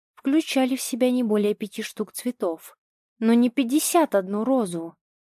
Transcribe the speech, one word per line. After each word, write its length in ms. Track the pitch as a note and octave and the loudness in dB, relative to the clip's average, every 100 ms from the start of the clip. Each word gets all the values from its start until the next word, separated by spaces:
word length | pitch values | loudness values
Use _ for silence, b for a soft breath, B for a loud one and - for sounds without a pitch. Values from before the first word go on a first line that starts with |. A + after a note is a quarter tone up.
| _ _ | _ _
включали 600 | C#4 D#4 - C4+ B3+ C4 | 0 0 0 0 0 -2
в 60 | |
себя 300 | - A#3 B3+ | -4 0 0
не 100 | B3 | 2
более 320 | A3+ G#3+ G#3 | 0 0 0
пяти 300 | G#3+ G#3 - | -2 -6 -10
штук 280 | G#3 - G#3 | -12 -8 -10
цветов. 640 | - B3 - F#3 E3 - _ _ _ _ - | -6 -8 -4 -4 -6 -12 _ _ _ _ -2
Но 160 | A3+ A#3 | 2 4
не 160 | B3 | 4
пятьдесят 640 | C#4 A#3 D4+ - E4+ D4 G3+ | 0 0 0 2 2 2 0
одну 280 | F#3+ G#3 | 0 -4
розу. 540 | A#3 C4 G3 E3+ E3 _ _ _ _ | 0 0 0 -6 -10 _ _ _ _